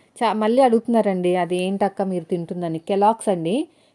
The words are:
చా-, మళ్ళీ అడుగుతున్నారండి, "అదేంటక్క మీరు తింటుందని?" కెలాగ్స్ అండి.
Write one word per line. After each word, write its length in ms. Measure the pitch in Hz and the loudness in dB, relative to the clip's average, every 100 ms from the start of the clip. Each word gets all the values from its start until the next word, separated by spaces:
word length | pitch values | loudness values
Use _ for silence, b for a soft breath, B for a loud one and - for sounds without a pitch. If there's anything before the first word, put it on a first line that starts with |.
| b - | b -4
చా-, 100 | 226 | -2
మళ్ళీ 280 | 208 214 247 | 0 2 4
అడుగుతున్నారండి, 720 | 262 226 - 233 208 185 180 180 | 4 4 2 2 2 0 0 0
"అదేంటక్క 680 | 170 180 185 196 202 - | 0 -2 -2 -2 -2 -2
మీరు 220 | 190 180 | -4 -4
తింటుందని?" 560 | 165 175 165 180 175 160 | -4 -6 -6 -6 -6 -6
కెలాగ్స్ 500 | - 196 202 226 - | -4 0 2 2 -2
అండి. 380 | 180 165 233 330 b b | -2 -2 -2 -4 b b